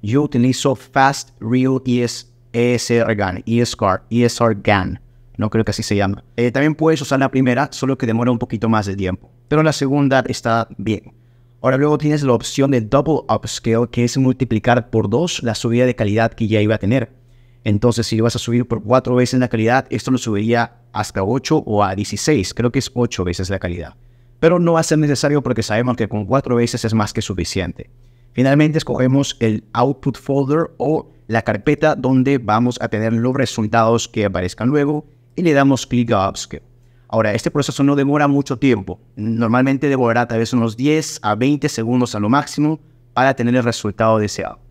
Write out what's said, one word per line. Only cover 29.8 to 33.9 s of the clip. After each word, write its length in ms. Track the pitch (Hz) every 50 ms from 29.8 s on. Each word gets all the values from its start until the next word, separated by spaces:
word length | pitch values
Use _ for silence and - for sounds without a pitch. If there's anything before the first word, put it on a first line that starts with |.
| 123 135 143 - - 139 120 -
Folder 540 | - - 139 139 139 131 147 160 165 - - _
o 340 | 240 143 156 156 - - - - - -
la 140 | 113 113
carpeta 520 | - - 107 104 - 151 147 - - 156 147
donde 440 | - 127 127 131 131 127 135 143 135
vamos 380 | 123 101 107 110 120 123 120 -
a 80 | - 113
tener 240 | - 104 110 113
los 240 | 117 113 117 127 127
resultados 720 | 139 131 - - - 110 101 104 117 113 113